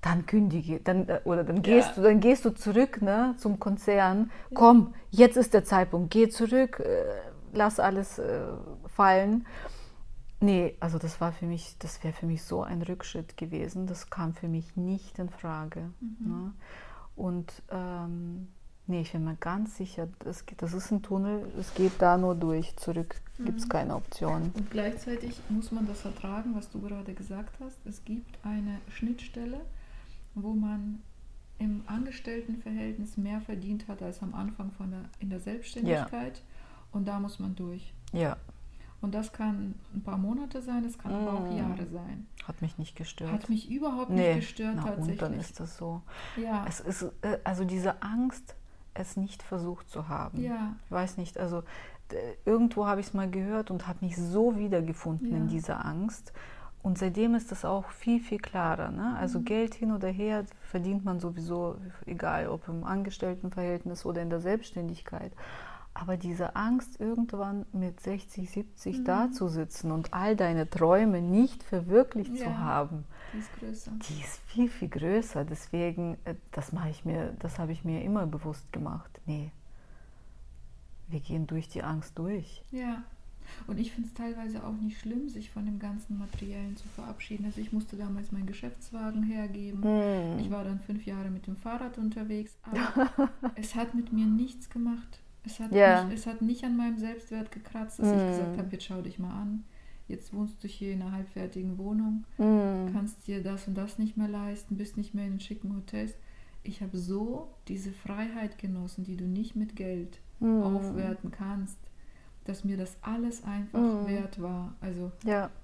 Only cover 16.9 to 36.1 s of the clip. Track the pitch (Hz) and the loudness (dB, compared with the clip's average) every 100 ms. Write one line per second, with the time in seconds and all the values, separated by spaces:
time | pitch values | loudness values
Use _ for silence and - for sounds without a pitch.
16.9 | - - - 185 175 165 - - 185 180 | -14 -14 -6 -4 -2 -6 -12 -10 -8 -6
17.9 | 175 170 170 175 175 185 - - - - | -6 -6 -6 -6 -8 -12 -14 -20 -14 -4
18.9 | 175 165 165 160 160 165 190 214 - 185 | -2 -2 -2 -2 -4 -4 -2 -2 -4 -8
19.9 | - 170 185 - - - - 170 180 - | -6 -8 -8 -10 -10 -12 -6 -4 -4 0
20.9 | 208 - 190 196 208 202 - 185 - 185 | 0 2 0 0 -2 -4 -6 -6 4 4
21.9 | 185 180 180 185 170 170 160 165 - - | 6 8 8 6 2 2 2 0 -4 -2
22.9 | 170 165 - - - 240 226 226 - - | -2 -2 -6 -8 -4 -2 -2 0 0 0
23.9 | 139 - - 156 160 165 202 208 214 208 | -2 -4 -2 0 2 0 -2 -2 -2 -2
24.9 | 220 247 240 240 - - 214 220 226 214 | -4 -6 -4 -6 -8 -2 -2 0 -2 -2
25.9 | 208 202 208 190 208 233 214 202 208 202 | -2 -6 -6 -6 -4 -2 -4 -6 -10 -8
26.9 | 202 196 185 202 196 214 - 262 269 - | -8 -8 -10 -8 -8 -8 -10 -12 -12 -12
27.9 | 202 - 226 240 - 208 214 202 202 - | -12 -8 -8 -8 -10 -6 -4 -4 -6 -10
28.9 | - 226 240 - 240 240 269 330 - - | -6 -4 -4 -6 -8 -8 -6 -8 -10 -12
29.9 | - - - - 208 208 214 208 208 208 | -14 -14 -14 -10 -8 -2 0 0 -2 -6
30.9 | 214 - - - - - - 214 208 - | -8 -12 -16 -16 -16 -16 -4 -2 -2 -4
31.9 | 214 262 254 - 233 233 226 220 220 220 | -4 -4 -6 -6 -6 -6 -6 -4 -4 -4
32.9 | 220 208 - 202 214 214 202 196 208 - | -4 -4 -4 -2 -4 -4 -6 -4 -4 -6
33.9 | 196 180 180 185 180 196 214 196 - 190 | -8 -8 -6 -6 -4 -6 -4 -8 -6 -8
34.9 | 185 190 - 196 185 190 233 - 247 202 | -8 -10 -8 -6 -6 -6 -8 -8 -2 2
35.9 | 156 131 | 2 2